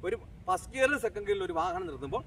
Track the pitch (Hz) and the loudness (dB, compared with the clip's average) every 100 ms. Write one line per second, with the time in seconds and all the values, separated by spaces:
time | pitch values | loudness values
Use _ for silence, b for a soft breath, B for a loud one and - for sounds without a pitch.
0 | - 226 - - - 185 - 247 262 285 | -2 -4 -6 -10 0 0 0 2 4 4
1 | 220 208 202 196 180 170 185 175 175 131 | 0 -2 0 0 2 2 2 0 -4 -6
2 | 139 214 | -2 -4